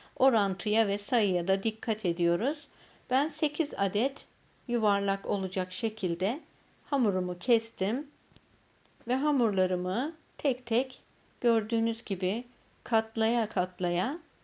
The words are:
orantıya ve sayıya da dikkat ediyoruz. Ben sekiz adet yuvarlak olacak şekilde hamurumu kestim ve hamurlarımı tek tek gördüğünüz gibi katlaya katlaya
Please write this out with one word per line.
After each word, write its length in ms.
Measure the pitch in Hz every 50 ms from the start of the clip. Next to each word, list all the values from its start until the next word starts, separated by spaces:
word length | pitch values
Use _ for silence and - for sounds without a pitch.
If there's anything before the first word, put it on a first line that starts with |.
| - - -
orantıya 720 | - 254 269 240 220 202 196 185 185 - 214 208 220 220
ve 120 | 202 196 208
sayıya 500 | - - 262 233 208 196 180 175 170 180
da 140 | 190 196
dikkat 420 | 196 226 214 - - - 214 214 -
ediyoruz. 640 | 180 170 170 175 170 170 175 214 277 320 - - - _ - - - - _ _ -
Ben 180 | 254 269 294 320
sekiz 460 | - - 320 294 294 - 302 294 -
adet 520 | - 196 190 180 202 240 285 285 - - _ _ _ _ _ _ _ - -
yuvarlak 580 | 240 233 220 208 202 202 202 202 196 196 -
olacak 460 | - 208 196 190 185 - 190 185 185
şekilde 680 | - - - 220 220 - - 170 170 170 185 202 262 330 - _ _ _ _ _ _ _ _
hamurumu 540 | - 285 277 240 208 185 185 185 180 180 180
kestim 680 | - - 240 226 226 - - - 190 196 226 269 302 - _ _ _ _ _ - _ _ _ _ _ _ _ _ _ _ _ _ - 226
ve 60 | 247
hamurlarımı 1000 | 262 285 302 285 262 240 214 196 190 185 180 185 180 180 180 185 226 277 320 339 - _ _ _ -
tek 280 | - 285 240 - -
tek 360 | - 226 233 269 262 - - _ _ _ _ _ _ _ -
gördüğünüz 640 | - 240 226 226 208 214 233 226 226 226 226 226 -
gibi 400 | - 196 175 185 180 202 233 254 - - _ _ _ _ _ -
katlaya 640 | - 233 220 220 220 - 220 220 220 240 240 220 208
katlaya 720 | - 196 180 180 - - 180 175 175 170 196 247 302 359 - _ _ _